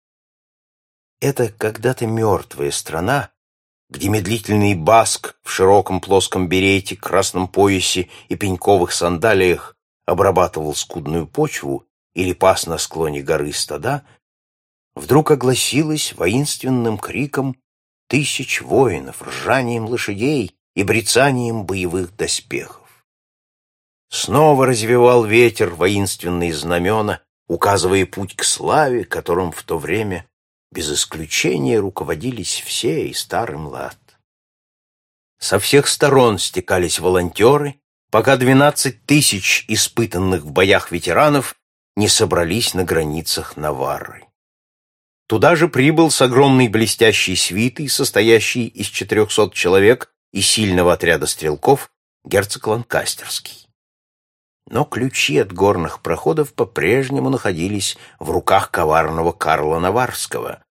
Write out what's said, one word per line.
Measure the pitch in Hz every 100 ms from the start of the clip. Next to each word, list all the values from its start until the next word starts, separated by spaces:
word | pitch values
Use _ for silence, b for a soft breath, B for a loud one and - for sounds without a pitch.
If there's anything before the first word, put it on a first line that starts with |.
| _ _ _ _ _ _ _ _ _ _ _ _
Это | 139 135 113
когда-то | - 107 107 123 131 113
мертвая | 113 110 90 - - 71
страна, | - - 80 95 139 - _ _ _ _ _ _
где | - 95
медлительный | 107 92 113 101 104 101
баск | 92 78 113 110 - - -
в | -
широком | - 95 101 - 92
плоском | - 95 90 98 90
берете, | 92 95 95 - 98
красном | - 92 95 90 92
поясе | - 101 95 - 92 87 B B
и | 92
пеньковых | 101 90 - 98 87
сандалиях | - 87 87 113 98 92 80 - - _ _ -
обрабатывал | 90 98 92 85 80 78 71
скудную | - 85 73 82 76
почву | - 151 - 71 67 - _ _
или | 85 92
пас | 87 92 90 85
на | 82
склоне | - 80 78 71
горы | 69 78 73
стада, | - - 73 117 139 b b _ _ _ _ _ _ _
вдруг | - - 139 151
огласилась | 143 127 123 - 131 156 151 -
воинственным | - 85 117 147 - 127 127 117 104
криком | - 110 143 - 135 127 _ _ _ _ _
тысяч | 139 139 - 131 -
воинов, | 64 101 127 78 65 -
ржанием | - - 92 131 120 120 110
лошадей | 120 - 98 127 151 92 - _ -
и |
брецанием | 98 107 107 120 139 127 120 113 92
боевых | 98 90 90 87
доспехов. | - 80 - - 67 - - _ _ _ _ _ _ _ _ _ _ _ _ _
Снова | - - 123 156 139 127
развевал | 117 113 123 120 123
ветер | 107 113 120 104 98
воинственные | 82 92 101 98 - 87 87 85
знамена, | 76 80 87 90 110 104 85 - _ -
указывая | 85 101 98 90 98 92
путь | - 98 -
к |
славе, | - - 80 131 143 123
которым | 95 - - 87 90
в | -
то | - 82
время | 73 101 107 87 - _ _ _ _
без | - 76
исключения | 71 - 78 80 - 165 151 135 117
руководились | 98 - 78 82 120 120 87 -
все, | - - 113 156 69
и |
старый | - - 90 117 73
млад. | 76 64 65 - _ _ _ _ _ _ _ _ _ _ _ _ _ _
Со | - 101
всех | - 143 -
сторон | - 113 135 120 98
стекались | - 95 - 92 85 -
волонтеры, | 87 90 85 - 113 143 143 - _ _ _
пока | 110 131 135
двенадцать | 127 135 147 - 135 -
тысяч | - 147 131 98 - - -
испытанных | 107 - - 113 87 95 92
в | 76
боях | 90 98 95 -
ветеранов | 87 90 95 151 143 - - _ _ _ -
не | 104
собрались | - 104 87 85 110 117
на | 90
границах | 87 82 78 78 80 - 78 -
Наварры. | 76 67 67 69 - - - _ _ _ _ _ _ _ _ _ -
Туда | 107 143 170
же | 170
прибыл | - 139 160 160
с | -
огромной | 131 127 139 131 120
блестящей | 110 110 - 113 104 -
свитой, | 90 - 90 123 - 139
состоящей | - 139 101 110 113 - 127 113
из | - 101
четырехсот | - 95 104 104 - 101
человек | - 87 95 101 127 - _ _
и | 98
сильного | 95 - 104 90 87
отряда | 82 85 80 78
стрелков, | - 78 73 - 139 - _ _ _
герцог | 98 98 101 - -
Ланкастерский. | 110 117 73 - - - - - - _ _ _ _ _ _ _ _ _ _ -
Но | -
ключи | 151 - 131 - - 147
от | 98
горных | 87 98 95 80 -
проходов | - 82 156 156 147
по-прежнему | - 160 - 80 127 131 135 131
находились | 131 107 80 90 104 - - B B
в | -
руках | 87 - 95 -
коварного | - 78 78 78 80 82
Карла | - 78 76 76 82
Наварского, | 87 110 127 - - 57 55 - _